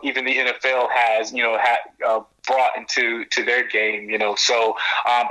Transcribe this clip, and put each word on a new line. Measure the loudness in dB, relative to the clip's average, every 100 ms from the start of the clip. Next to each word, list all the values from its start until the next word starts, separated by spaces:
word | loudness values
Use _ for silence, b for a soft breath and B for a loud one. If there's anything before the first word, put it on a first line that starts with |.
even | -2 -2 -2
the | 0
N | 0
F | 0 0
L | 2 2
has, | 2 2 2 0
you | -2
know, | 0 2
ha-, | 2 0 -2 -4 0
uh, | 0 -4 _ -2
brought | 2 2 -2
into, | -4 -2 0 -2
to | -4 -4 0
their | 0 0
game, | 0 0 -2 -4
you | -2
know. | -2 0
So, | 2 2 2
um, | 0 -2 -2 2 2 2